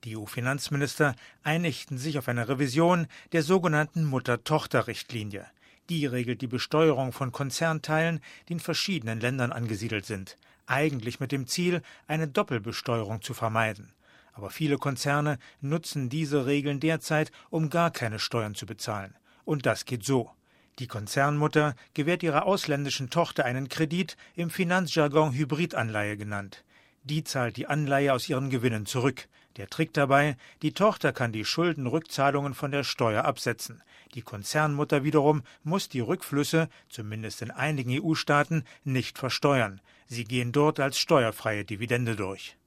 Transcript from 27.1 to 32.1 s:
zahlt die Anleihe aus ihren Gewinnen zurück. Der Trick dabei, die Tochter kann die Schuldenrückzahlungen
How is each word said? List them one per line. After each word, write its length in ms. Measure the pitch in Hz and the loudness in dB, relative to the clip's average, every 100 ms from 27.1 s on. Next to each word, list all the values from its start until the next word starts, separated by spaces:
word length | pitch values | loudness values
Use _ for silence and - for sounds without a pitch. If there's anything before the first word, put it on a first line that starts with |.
| 151 156 | -4 -2
zahlt 320 | 139 120 123 | -2 -2 -2
die 100 | - | -2
Anleihe 460 | 147 143 139 139 | 0 2 4 4
aus 160 | 127 - | 2 0
ihren 200 | 135 139 | -2 0
Gewinnen 360 | 127 120 110 104 | 0 2 0 -2
zurück. 420 | 131 127 143 - _ _ - | 0 0 0 -12 _ _ -16
Der 100 | 98 | -12
Trick 260 | - 160 | -4 -2
dabei, 440 | - 143 139 147 131 - - | 2 4 6 4 0 -12 -4
die 100 | 151 | -4
Tochter 400 | - 202 196 151 | 4 2 4 0
kann 220 | 123 120 | 0 -2
die 100 | 110 | -2
Schuldenrückzahlungen 1080 | 104 - 175 147 123 151 - | -2 0 0 0 0 -2 -2